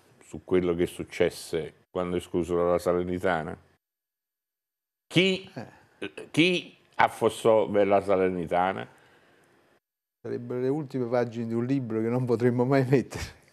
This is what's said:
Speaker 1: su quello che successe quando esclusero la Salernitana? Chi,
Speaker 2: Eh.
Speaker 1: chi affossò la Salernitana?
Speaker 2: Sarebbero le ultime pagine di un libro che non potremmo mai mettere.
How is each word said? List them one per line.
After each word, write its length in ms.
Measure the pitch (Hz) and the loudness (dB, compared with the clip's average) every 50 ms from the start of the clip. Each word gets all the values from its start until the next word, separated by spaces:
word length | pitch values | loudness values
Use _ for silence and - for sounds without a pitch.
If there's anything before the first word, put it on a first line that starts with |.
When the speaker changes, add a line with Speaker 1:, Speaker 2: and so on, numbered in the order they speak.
| _ _ _ _ - | _ _ _ _ -20
Speaker 1:
su 180 | - - - - | -16 -16 -14 -6
quello 300 | - 92 90 90 87 87 | 0 0 2 2 2 0
che 120 | 85 87 | 0 0
successe 880 | 85 - - 82 - - - 90 85 - - - - - 80 73 73 - _ _ _ | -2 -2 -6 -12 -8 -2 0 0 0 0 -4 -10 -6 -6 -6 -6 -6 -12 _ _ _
quando 260 | - 92 90 87 90 | -6 -4 -4 -2 -2
esclusero 540 | 90 - - - 90 85 87 90 85 87 87 | -4 -4 -4 -4 -4 -2 -2 0 0 2 2
la 80 | 87 87 | 2 0
Salernitana? 800 | - 92 87 90 90 90 90 90 95 95 87 80 78 82 90 87 - _ _ _ _ _ _ _ _ _ _ _ _ _ _ _ _ _ _ _ _ _ _ _ _ _ _ _ _ | 2 0 0 0 0 -2 -4 -2 -2 0 0 -2 -2 -6 -10 -14 -16 _ _ _ _ _ _ _ _ _ _ _ _ _ _ _ _ _ _ _ _ _ _ _ _ _ _ _ _
Chi, 440 | - - 160 185 190 185 180 - - - 131 104 - - - _ _ _ - | -2 2 4 4 4 2 0 -4 -10 -14 -14 -14 -14 -16 -20 _ _ _ -12
Speaker 2:
Eh. 100 | 104 101 - - - - | -12 -12 -12 -12 -16 -6
Speaker 1:
chi 440 | - 151 165 185 180 170 - - - _ _ _ _ | 0 2 2 2 2 -2 -6 -8 -16 _ _ _ _
affossò 760 | - 104 113 - - 117 110 - - - 120 110 110 101 - | 0 0 0 0 0 0 0 0 2 4 4 6 4 4 2
la 300 | 101 101 101 98 101 98 | 2 2 4 4 4 2
Salernitana? 880 | 90 98 98 92 92 92 92 87 85 78 87 87 90 92 95 113 120 - - - _ _ _ _ _ _ _ _ _ _ _ _ _ _ _ _ _ _ _ _ _ _ _ _ - | 4 2 2 2 2 2 0 -2 -4 -2 0 0 2 0 0 -4 -8 -12 -14 -20 _ _ _ _ _ _ _ _ _ _ _ _ _ _ _ _ _ _ _ _ _ _ _ _ -12
Speaker 2:
Sarebbero 380 | 113 117 117 120 120 127 123 | -10 -10 -8 -8 -8 -6 -4
le 80 | 127 131 | -2 -2
ultime 380 | 139 156 151 131 - 131 123 | -2 -2 -4 -6 -4 -4 -4
pagine 400 | 117 123 123 120 120 110 117 117 | 0 0 0 0 0 -2 -6 -6
di 80 | 113 113 | -4 -2
un 120 | 117 120 | -2 0
libro 340 | 123 139 139 127 110 110 110 | 0 0 -2 -2 -2 -4 -2
che 80 | 110 117 | -2 0
non 160 | 120 127 127 | 0 0 0
potremmo 400 | 120 120 107 120 123 120 123 123 | 0 0 2 4 2 4 2 2
mai 220 | 127 139 139 131 120 | 2 4 2 2 4
mettere. 520 | 143 127 104 - - - - - - - _ _ | 2 2 2 0 -6 -10 -10 -10 -12 -18 _ _